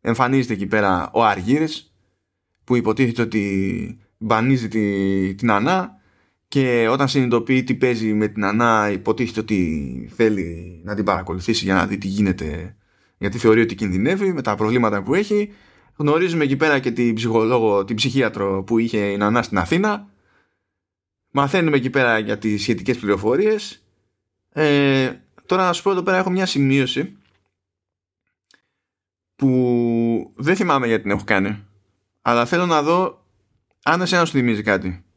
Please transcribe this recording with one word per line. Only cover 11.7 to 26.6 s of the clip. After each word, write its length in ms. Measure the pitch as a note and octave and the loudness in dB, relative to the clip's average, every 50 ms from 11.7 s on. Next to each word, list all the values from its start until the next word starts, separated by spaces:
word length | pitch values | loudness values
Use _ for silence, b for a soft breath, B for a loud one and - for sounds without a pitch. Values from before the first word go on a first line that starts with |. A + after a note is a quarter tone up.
| F#2+ | 0
να 120 | F#2 F2 | 0 0
δει 120 | G2+ G2+ G2 | 0 -4 -6
τι 80 | G#2 | -6
γίνεται 720 | G2+ F#2+ G#2 G#2 G2 F#2 - D#2+ D2+ D2+ E2 E2 G2+ - _ _ _ _ _ _ _ _ _ | -6 -2 0 0 0 0 -2 -4 -8 -8 -8 -10 -12 -16 _ _ _ _ _ _ _ _ _
γιατί 200 | - G2+ G2 A#2 | -6 -6 -6 2
θεωρεί 220 | - A2+ A2 A2+ | 4 4 6 6
ότι 140 | A#2 A2+ G#2 | 4 0 -2
κινδυνεύει 580 | F#2+ A2 G2 F2+ F#2+ G#2 C#3+ F#3 G3 G#3 F#3+ | -6 -4 -2 -2 0 0 0 0 0 -2 -2
με 100 | F3+ D3+ | -2 -2
τα 120 | B2 - G#2 | -2 -4 -2
προβλήματα 480 | G2+ G#2+ G#2+ A#2+ B2+ A#2+ A2 G#2 G2+ | -2 0 0 0 2 0 0 -2 -2
που 120 | F#2+ G2+ C#3 | -2 -2 -2
έχει. 380 | F#3 G#3 G#3 G#3+ G#3 G#3 G#3 B B B B B B B B B | -2 0 0 -2 -2 -2 -4 B B B B B B B B B
Γνωρίζουμε 480 | _ D3 D3 D3 E3 F3+ F3+ E3+ E3 D3+ | _ 0 0 2 2 0 0 0 0 0
εκεί 120 | C3+ C#3 | 0 0
πέρα 220 | C3 D#3+ D#3 D3 C3+ | 0 2 2 2 2
και 120 | B2+ B2+ | 0 -2
την 240 | A#2 A#2+ B2 A#2+ A2+ | -2 0 0 0 0
ψυχολόγο, 680 | A2 A#2 A#2 A2 A2+ A2+ A2 B2+ B2 A2+ A2 G2+ G2+ G2 | 0 -2 0 2 2 2 4 2 2 2 4 2 2 0
την 120 | G2 B2 | 0 -2
ψυχίατρο 680 | G#2+ A2+ C3+ B2+ C3+ B2+ A2 - G#2 G2 G2 F#2+ G2 | -2 -2 0 0 0 0 0 -2 -2 -4 -2 -2 -4
που 160 | F#2+ - A#2 A2+ | -2 0 0 0
είχε 200 | A#2 A2+ - G#2+ | 0 0 -2 -2
η 180 | G2+ G2+ G2 | -2 0 0
Νανά 260 | G2+ G#2 G#2 A2 A#2+ | 0 0 2 2 0
στην 160 | A2 - G#2+ F#2+ | 0 0 -2 -2
Αθήνα. 480 | E2+ E2+ D3+ F3 G3+ G#3+ G#3 G#3 - - _ _ _ _ _ _ _ _ _ _ _ _ _ _ _ _ _ _ _ _ _ _ _ _ | 0 0 0 0 0 0 -2 -6 -8 -18 _ _ _ _ _ _ _ _ _ _ _ _ _ _ _ _ _ _ _ _ _ _ _ _
Μαθαίνουμε 460 | _ C#3 C#3 C#3 C#3 F#3+ E3+ D#3+ D3 | _ -2 0 2 2 0 2 2 2
εκεί 140 | C#3 B2 C3 | 2 0 0
πέρα 280 | - C#3+ C3 A#2+ A2+ A2 | 0 2 2 4 2 2
για 200 | G#2+ G#2+ G#2+ G#2 | 0 -2 -6 -4
τις 240 | G2+ A2 G#2 G2+ | -2 -2 -2 -2
σχετικές 360 | G2 - A2+ F2+ - - B2 - | 0 -2 -2 -2 0 -4 -4 -2
πληροφορίες. 840 | - G2+ G2+ F#2 F#2+ A2 B2 D3+ G#3 G#3+ A3 G#3 G#3 - - _ _ _ _ _ _ _ _ _ _ _ _ _ _ _ | 0 0 0 0 2 0 2 2 2 2 0 -2 -4 -10 -16 _ _ _ _ _ _ _ _ _ _ _ _ _ _ _
Ε, 580 | _ C#3+ D#3 D3 C#3+ C#3+ C#3+ C#3 C3+ C3+ C3 B2+ - - _ _ _ - _ | _ 0 2 2 4 4 4 4 2 2 0 -2 -4 -8 _ _ _ -20 _
τώρα 200 | _ F#3 F#3 F#3 | _ 0 2 2
να 60 | F3+ | 0
σου 100 | E3+ - | -2 0
πω 80 | - G3 | 0 0
εδώ 120 | G3 F3+ | 0 0
πέρα 140 | E3+ F#3+ F#3 | 0 2 2
έχω 140 | F#3 F#3 F#3 | 2 2 0
μια 160 | F3+ F#3 F#3+ | 0 -2 -2
σημείωση 680 | F3+ - - | -2 0 0